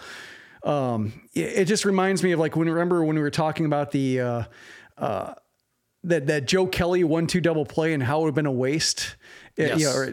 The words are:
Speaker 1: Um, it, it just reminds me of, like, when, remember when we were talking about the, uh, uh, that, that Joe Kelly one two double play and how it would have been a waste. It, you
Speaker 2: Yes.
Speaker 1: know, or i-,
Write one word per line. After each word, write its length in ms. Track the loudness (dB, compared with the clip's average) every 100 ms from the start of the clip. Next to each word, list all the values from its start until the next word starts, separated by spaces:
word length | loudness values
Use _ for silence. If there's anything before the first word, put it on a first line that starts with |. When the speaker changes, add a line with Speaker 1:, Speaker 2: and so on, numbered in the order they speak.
| -16 -18 -18 -20 -20 -8
Speaker 1:
Um, 500 | -2 0 0 -2 -4 -8 -8
it, 260 | -4 -2 0
it 60 | 2
just 200 | 2 2
reminds 380 | 2 2 2
me 100 | 2
of, 60 | 2
like, 180 | 0 0
when, 100 | 0
remember 380 | 0 2 2 2
when 100 | 2
we 60 |
were 100 | 0
talking 340 | 0 -2 0 0
about 260 | 0 0
the, 280 | -2 0 0
uh, 240 | -2 -4 -6 -12 -20 -20 -20 -8
uh, 380 | -4 -4 -6 -12 _ _ _ _ _ _
that, 240 | 0 0 2
that 180 | -2 2
Joe 220 | 2 2
Kelly 380 | 0 2 2 4
one 200 | 2 2
two 140 | 2
double 260 | 2 0 -2
play 280 | 0 0
and 100 | 0
how 160 | 0 0
it 40 |
would 40 | 2
have 80 | 2
been 100 | 0
a 60 |
waste. 640 | 0 0 0 -2 -2 -8 -12 -20 -20 -12 -2
It, 240 | 0 2
you 60 | 0
Speaker 2:
Yes. 100 | 0
Speaker 1:
know, 60 |
or 40 |
i-, 40 | -2